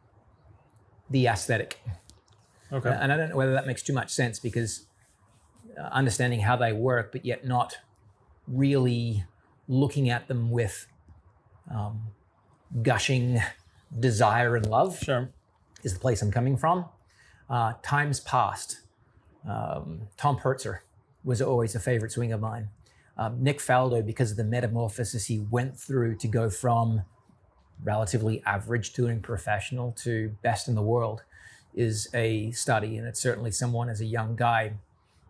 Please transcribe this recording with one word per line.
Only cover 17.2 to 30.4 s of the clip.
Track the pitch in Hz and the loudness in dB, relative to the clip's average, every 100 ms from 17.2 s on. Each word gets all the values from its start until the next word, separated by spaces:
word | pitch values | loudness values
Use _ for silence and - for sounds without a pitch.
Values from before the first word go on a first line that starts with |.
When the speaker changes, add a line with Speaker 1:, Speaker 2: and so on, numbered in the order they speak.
| - - - | -20 -20 -4
Speaker 1:
Uh, | 120 113 113 | 0 0 -2
times | - 143 147 135 | 0 0 2 -2
past, | - 127 101 - - - - _ _ _ _ _ - | 0 2 2 0 -8 -12 -16 _ _ _ _ _ -8
um, | 110 - - 78 82 110 - | -6 -4 -6 -8 -10 -12 -2
Tom | 147 131 | 0 0
Pertzer | 135 135 110 92 - _ _ _ | 0 -2 -6 -10 -14 _ _ _
was | 135 117 | -4 0
always | 135 123 113 | 2 2 0
a | 113 | -2
favorite | 127 120 110 | 0 0 0
swing | - 120 | -2 -2
of | 110 | -2
mine. | 110 110 107 - - _ _ - | -4 -6 -8 -12 -20 _ _ -6
Um, | 110 120 | -4 0
Nick | 131 143 | 0 2
Faldo, | - 127 127 120 | 4 4 4 2
because | 110 110 117 | 0 0 0
of | 104 | 0
the | |
metamorphosis | 110 120 120 117 113 113 113 120 - | 0 0 0 0 -2 -4 -4 -4 -4
he | 110 | -4
went | 104 120 131 131 | 0 0 -2 -6
through | - 135 117 110 | -2 0 0 0
to | 113 | 0
go | 113 110 | 0 0
from | 95 123 113 117 113 - - _ _ _ _ _ - | 0 2 4 4 2 -2 -12 _ _ _ _ _ -8
relatively | - 107 110 117 107 110 - | -2 0 0 0 0 0 -2
average | 101 110 120 104 | -2 -2 -2 -2
touring | - 120 113 | -2 0 -2
professional | 95 104 - 104 - 127 123 | -4 -6 -2 -2 -2 -4 -6
to | 117 127 113 110 107 | -6 -4 -2 -2 -2